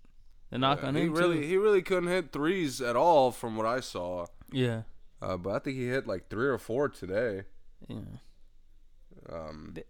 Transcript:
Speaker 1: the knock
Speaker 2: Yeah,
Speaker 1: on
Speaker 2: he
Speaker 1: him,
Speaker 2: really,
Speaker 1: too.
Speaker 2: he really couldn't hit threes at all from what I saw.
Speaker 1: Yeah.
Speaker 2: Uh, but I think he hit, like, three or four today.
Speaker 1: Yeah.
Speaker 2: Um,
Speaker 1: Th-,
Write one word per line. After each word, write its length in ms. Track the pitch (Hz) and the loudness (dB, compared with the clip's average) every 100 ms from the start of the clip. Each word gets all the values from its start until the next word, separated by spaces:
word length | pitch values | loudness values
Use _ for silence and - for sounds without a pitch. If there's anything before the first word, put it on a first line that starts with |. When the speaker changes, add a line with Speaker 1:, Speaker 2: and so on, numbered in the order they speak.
| - - - - - | -20 -20 -20 -20 -10
Speaker 1:
the 60 | - | 0
knock 220 | 135 143 | 2 2
Speaker 2:
Yeah, 80 | 135 | 0
Speaker 1:
on 60 | 143 | 0
Speaker 2:
he 80 | |
Speaker 1:
him, 100 | 170 | 2
Speaker 2:
really, 280 | 160 175 160 | 2 2 2
Speaker 1:
too. 60 | 147 | 2
Speaker 2:
he 100 | 190 | 2
really 240 | 214 196 | 6 4
couldn't 280 | 180 185 175 | 4 0 2
hit 220 | 185 156 | 0 -2
threes 480 | 143 151 196 151 120 | -2 0 2 0 -2
at 140 | 120 120 | 0 4
all 360 | 165 156 127 | 6 8 6
from 240 | 113 120 110 | 2 -4 -2
what 100 | 110 | 0
I 140 | 127 | 0
saw. 480 | - 95 87 90 85 - - | -4 -6 -4 -6 -8 -12 -6
Speaker 1:
Yeah. 320 | 135 123 113 - - - - | 0 0 0 -8 -14 -18 -8
Speaker 2:
Uh, 160 | 98 92 | -4 -2
but 180 | 92 117 | -2 -2
I 40 | |
think 180 | 151 131 | -2 -4
he 100 | 123 | -2
hit, 180 | 131 113 | -2 -2
like, 220 | 92 - | -6 -6
three 180 | 101 139 | -2 0
or 100 | 117 | 0
four 300 | - 120 147 | -2 -2 -2
today. 540 | - 90 101 120 95 - - - - - | -4 -4 -2 0 -2 -8 -14 -18 -18 -12
Speaker 1:
Yeah. 100 | 113 92 107 - - - - - - - - - - - | -12 -12 -14 -18 -20 -20 -20 -20 -20 -20 -20 -20 -20 -12
Speaker 2:
Um, 400 | 82 78 78 78 | -12 -10 -12 -14
Speaker 1:
Th-, 140 | - - | -14 -14